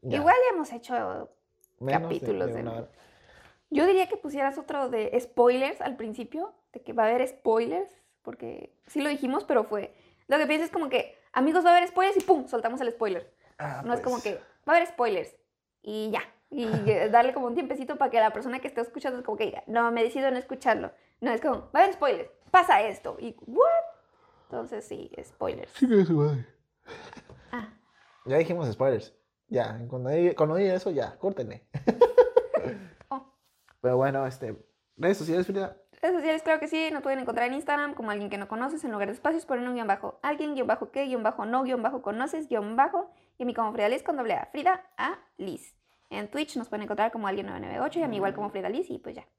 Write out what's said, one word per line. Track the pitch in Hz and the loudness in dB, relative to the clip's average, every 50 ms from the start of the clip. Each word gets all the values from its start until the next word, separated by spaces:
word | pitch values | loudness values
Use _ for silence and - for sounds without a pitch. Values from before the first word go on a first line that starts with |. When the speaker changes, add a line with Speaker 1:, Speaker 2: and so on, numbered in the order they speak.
| - | -6
Speaker 1:
Ya. | 214 233 285 | -4 -4 2
Speaker 2:
Igual | 294 330 392 508 508 508 | 4 6 6 6 6 4
ya | 415 | 2
hemos | 349 302 254 | 0 -4 -6
hecho | 240 233 - - 254 240 220 185 185 - - - _ _ _ _ _ _ _ _ _ _ | -10 -14 -10 -6 -4 -4 -4 -4 -6 -10 -12 -14 _ _ _ _ _ _ _ _ _ _
Speaker 1:
Menos | 123 131 135 - | -4 -2 -2 -2
de, | 165 170 165 | -2 -2 -4
Speaker 2:
capítulos | - - 120 104 95 90 - | -4 -2 -2 -2 -2 -2 -4
Speaker 1:
de | 117 | -4
Speaker 2:
de | 113 | -6
Speaker 1:
una | 120 117 | -6 -6
Speaker 2:
mí. | 113 117 | -8 -8
Speaker 1:
hora. | 117 - _ _ - _ _ _ _ _ - - - - _ _ _ _ | -10 -12 _ _ -20 _ _ _ _ _ -20 -20 -20 -20 _ _ _ _
Speaker 2:
Yo | 311 285 311 | 0 2 4
diría | 359 392 381 370 359 | 6 6 4 2 0
que | - 403 | -2 -8
pusieras | - 302 294 277 269 277 277 302 | -8 -8 -4 -2 -2 -2 -2 -4
otro | 311 - 311 285 269 254 | -10 -6 -4 -4 -2 -2
de | 254 220 214 202 - 247 | -2 -2 -2 0 -2 -2
spoilers | 247 - - - 240 247 247 254 262 277 - - | -2 -2 2 6 6 6 6 4 2 0 -2 -4
al | - - 262 - | -6 -6 -6 -6
principio, | 220 220 214 - 240 - - 311 349 440 - _ _ _ _ | -8 -10 -8 -8 -10 -10 -8 -8 -8 -8 -10 _ _ _ _
de | 247 - | -18 -14
que | - 226 | -8 0
va | 240 220 | 2 2
a | 214 | 2
haber | 233 247 262 269 | 4 2 0 -2
spoilers, | - - _ - 220 226 233 233 311 359 392 392 _ _ _ _ _ _ | -4 -4 _ 2 2 2 2 0 -2 -4 -4 -6 _ _ _ _ _ _
porque | _ - - - - 233 - - - - _ _ _ _ | _ -18 -16 -14 -12 -12 -12 -14 -16 -18 _ _ _ _
sí | - 294 | -4 -2
lo | 277 294 | -2 -2
dijimos, | 285 277 277 254 262 311 415 | -2 -2 -2 -2 -2 -2 -2
pero | - 302 240 214 | 2 2 2 2
fue, | - 220 208 196 - - _ _ _ _ _ _ _ | 0 -4 -6 -6 -8 -14 _ _ _ _ _ _ _
lo | 269 302 | 2 2
que | 311 254 | 4 2
piensas | 302 311 330 311 | 2 0 0 -2
es | - | -2
como | 349 320 269 | -4 -4 0
que, | 254 247 - - - _ _ _ _ | 0 -2 -2 -2 -10 _ _ _ _
"Amigos, | 247 262 294 320 370 339 | 2 2 4 4 6 6
va | 349 349 | 8 8
a | 349 | 8
haber | 349 359 | 6 4
spoilers", | 359 359 370 392 392 392 | 2 2 2 4 4 2
y | |
pum, | 370 - 381 302 254 - | 4 4 4 4 4 -2
soltamos | - 233 220 233 240 262 | -4 -2 -2 -2 -4 -2
el | 269 233 | -4 -4
spoiler. | 233 - 226 208 185 170 170 - _ _ _ _ _ _ | -2 -2 -2 -2 -2 -4 -8 -12 _ _ _ _ _ _
Speaker 1:
Ah, | 151 147 139 131 - | -8 -8 -8 -8 -4
Speaker 2:
No | 226 240 | -4 -4
es | - | -2
como | - 254 247 233 | -2 -2 -4 -2
Speaker 1:
pues. | - 214 190 | -4 -6 -6
Speaker 2:
que, | - - - _ _ _ - | -6 -10 -16 _ _ _ 4
"Va | 311 | 4
a | 349 | 4
haber | 339 339 | 4 2
spoilers", | - - 247 233 202 180 160 - - _ _ _ _ _ _ _ _ _ | -2 -2 0 0 0 -2 -4 -6 -12 _ _ _ _ _ _ _ _ _
y | _ 214 214 214 214 220 | _ -10 -8 -6 -4 -4
ya. | 214 - - - _ _ _ _ | -4 -4 -6 -8 _ _ _ _
Y | - 285 240 | -8 -6 -2
Speaker 1:
<laughs> | 220 214 - 202 | -2 -2 0 2
Speaker 2:
que | 214 214 180 170 214 | 2 2 2 2 6
darle | 208 240 240 254 254 | 6 6 6 6 2
como | 294 254 240 | 0 -4 -2
un | 233 | -2
tiempecito | 285 320 262 - - - - 302 294 | -2 -2 -4 -6 -8 -6 -8 -2 0
para | 277 254 | 0 2
que | 220 233 | 4 4
la | 220 220 | 4 4
persona | 220 208 240 262 233 262 | 2 -2 -6 -6 -6 -6
que | 262 294 | -8 -6
esté | - - | -4 -4
escuchando | 233 233 - 302 - 285 254 247 247 | -6 -4 -6 -6 -6 -6 -6 -4 -6
como | - 214 208 | -6 -4 -4
que | 220 | -4
diga, | 180 - - - - | -4 -4 -8 -10 -2
"No, | 214 233 233 233 | 0 2 2 2
me | 233 233 226 | 2 2 0
decido | 240 247 277 262 269 | 0 0 0 0 0
no | 262 247 | 0 -2
escucharlo". | 247 - 269 262 - 262 220 202 180 196 - _ _ _ _ _ | -4 -8 -12 -4 0 2 2 2 0 -8 -12 _ _ _ _ _
No, | - 262 | -2 -2
es | 233 226 | -2 0
como, | - 311 247 - - - - | 0 -2 -2 -2 -6 -4 4
"Va | 285 | 4
a | 359 | 4
haber | 392 370 | 4 4
spoilers, | - 294 277 214 165 170 - - _ _ - | 0 0 0 0 0 -4 -10 -14 _ _ 6
pasa | - 370 349 - - 202 208 | 6 6 8 8 6 6 6
esto", | 220 196 - _ 160 - - | 2 -4 -6 _ -10 -10 -8
y, | - 233 - _ - - | -10 -12 -12 _ -16 -4
"¿What?". | 226 339 523 659 679 679 679 - - _ _ _ _ _ _ _ _ _ _ | 4 6 6 8 6 4 2 -2 -10 _ _ _ _ _ _ _ _ _ _
Entonces, | _ - 240 226 247 240 214 - | _ -8 -8 -8 -6 -8 -10 -10
sí, | - - - - - - - - | -10 -12 -12 -12 -14 -14 -16 -16
spoilers. | - _ _ - 185 - - - - - | -18 _ _ -4 -4 -4 -6 -12 -14 0
Speaker 1:
Sí, | - - 254 | 2 4 6
que | 233 202 190 | 8 6 6
su | 160 170 | 6 4
madre. | 151 147 151 147 131 120 - _ _ _ _ _ _ _ - - - - - - - - _ - - - _ | 4 4 4 2 -2 -4 -8 _ _ _ _ _ _ _ -20 -20 -18 -18 -18 -20 -20 -20 _ -20 -20 -18 _
Speaker 2:
Ah. | - 240 220 220 - _ _ _ _ _ _ _ _ _ _ | -12 -12 -12 -12 -18 _ _ _ _ _ _ _ _ _ _
Speaker 1:
Ya | 127 131 156 | 0 2 2
dijimos | 165 160 175 175 160 123 | 2 2 0 -2 -2 -4
spoilers. | 104 - 131 135 127 107 - - _ _ _ _ _ _ _ _ | -2 0 2 2 2 0 -2 -8 _ _ _ _ _ _ _ _
Ya, | - 127 117 107 110 117 117 120 | 0 0 0 0 -4 -10 -12 -10
cuando | 127 127 127 127 | -8 -6 -4 0
diga, | 147 165 175 175 156 | 2 4 4 2 4
cuando | - 160 151 156 | 2 0 2 2
diga | 180 202 190 185 | 2 2 2 2
eso, | 185 185 202 | 0 -2 -2
ya, | 170 139 117 107 - - | -2 -2 -4 -4 -6 -6
córtenle. | - 196 196 - 127 104 - - _ _ _ | -6 -4 -4 -4 -8 -10 -10 -16 _ _ _
<laughs> | - - - - - 494 466 - - 494 494 - 494 - - - 622 - - 233 202 196 175 - _ - _ | -2 0 0 6 6 6 6 8 6 6 8 6 2 2 2 -4 -2 -2 -2 -8 -8 -14 -18 -20 _ -14 _
Speaker 2:
Oh. | 277 269 262 _ _ _ _ _ _ _ _ _ _ _ | -12 -12 -12 _ _ _ _ _ _ _ _ _ _ _
Speaker 1:
Pero | - 123 127 127 | 0 2 4 4
bueno, | 135 139 139 135 135 135 | 2 2 0 0 -4 -4
este, | 127 - - 113 104 - - _ _ _ _ _ _ - | -6 -8 -10 -10 -10 -12 -16 _ _ _ _ _ _ -2
redes | 156 175 202 196 | 0 0 0 0
sociales, | 156 165 160 180 180 | 0 0 0 0 0
Frida. | 185 196 196 196 180 - - _ _ _ _ | 0 -2 -4 -4 -6 -8 -14 _ _ _ _
Speaker 2:
Redes | - 320 370 | -2 0 0
sociales, | 349 285 320 311 320 311 | 0 0 0 -2 0 2
claro | 320 320 311 | 0 0 0
que | 311 311 | 0 -4
sí, | 330 320 320 311 | -2 -2 -2 -2
nos | 311 285 | -4 -4
pueden | - 285 269 269 | -4 -4 -4 -2
encontrar | 254 247 226 226 240 247 | -4 -4 -2 -2 -2 -2
en | 262 | -2
Instagram | 277 - - 294 294 294 285 277 | -4 -4 -2 -2 -2 -2 -4 -6
como | - 233 220 | -6 -6 -6
Alguien | 208 208 202 202 | -4 -4 -6 -6
que | 208 202 | -8 -8
no | 202 202 | -8 -8
conoces | 220 220 247 277 311 311 - | -6 -6 -6 -6 -6 -6 -6
en | 277 | -6
lugar | 220 208 202 196 | -4 -4 -4 -4
de | 226 | -6
espacios, | 254 - 294 320 330 330 | -2 0 0 0 0 -2
ponen | - 269 240 240 254 | -4 -4 -4 -4 -4
un | 247 | -4
guion | 240 226 208 | -6 -2 -2
bajo, | 196 196 - 208 - - | -2 -2 -2 -12 -12 -6
alguien, | - 277 294 294 311 302 294 | -4 -4 -4 -2 -4 -6 -4
guion | 262 247 214 | -4 0 -2
bajo | 214 - - - | 0 -2 -2 -8
qué, | - 269 277 | -4 -4 -4
guion | 269 254 240 220 | -2 -2 -2 -2
bajo | 214 - - 208 | -2 -2 -2 -6
no, | 214 233 254 269 | -2 -2 -2 0
guion | 254 254 247 | 0 -2 -2
bajo | 220 247 277 247 | -2 -2 -4 -4
conoces, | - 202 208 220 254 294 - 320 311 277 | -6 -6 -4 -4 -4 -4 -4 -8 -6 -4
guion | 240 220 202 208 220 | -4 -4 -4 -2 2
bajo, | 240 269 330 - 339 349 - - _ _ _ _ _ | 2 2 2 2 -4 -4 -4 -12 _ _ _ _ _
y | 254 | -6
a | |
mí | 247 247 | -4 -2
como | - 226 220 214 | -2 -2 -2 0
Frida | - 208 208 | 0 2 2
Liz | 247 - - | 2 0 -2
con | - 320 277 | -4 -2 -2
doble | 247 220 185 | 0 -2 -2
A, | 135 - - | -2 -2 -6
Frida | - 294 285 349 370 370 370 _ _ - | -8 0 2 2 2 2 -2 _ _ -6
A | - 277 370 - _ _ _ _ | -4 -4 -4 -6 _ _ _ _
Liz. | - 196 151 - - - _ _ _ _ _ _ _ _ | -10 -10 -10 -10 -14 -20 _ _ _ _ _ _ _ _
En | - 208 208 208 | -10 -10 -10 -6
Twitch | - 285 302 294 - 254 | -4 -6 -6 -4 -4 -8
nos | 220 - | -8 -6
pueden | - 208 214 | -8 -8 -6
encontrar | - 208 - 208 226 | -6 -2 0 0 0
como | - 226 214 196 | 0 -2 -4 -4
Alguien | 190 202 190 196 | -4 -4 -6 -6
nueve | 196 - - | -8 -10 -10
nueve | 90 95 - | -8 -6 -4
ocho | - - - - | -4 -4 -2 -2
y | 320 | -2
a | 269 | -2
mí | 220 202 | -2 -2
igual | 190 196 190 | -2 -2 -2
como | - 208 202 | -4 -6 -6
Frida | - 196 185 - | -6 -6 -6 -4
Liz | 214 277 370 - | -4 -4 -4 -6
y | - - | -8 -12
pues | _ - - | _ -14 -16
ya. | - - _ _ | -16 -18 _ _